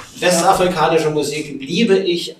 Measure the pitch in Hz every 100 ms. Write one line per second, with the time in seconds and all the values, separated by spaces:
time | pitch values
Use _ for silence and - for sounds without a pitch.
0 | - - 180 185 202 190 180 180 160 165
1 | 156 151 143 151 147 131 135 185 233 190
2 | 175 175 -